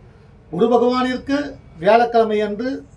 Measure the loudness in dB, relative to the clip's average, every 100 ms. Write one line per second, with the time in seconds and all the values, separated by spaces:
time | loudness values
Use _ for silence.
0 | -20 -20 -20 -20 -12 -2 2 2 2 0
1 | -2 -4 -4 -4 -4 -12 -20 -4 2 4
2 | 4 2 0 0 -2 -4 -6 -8 -12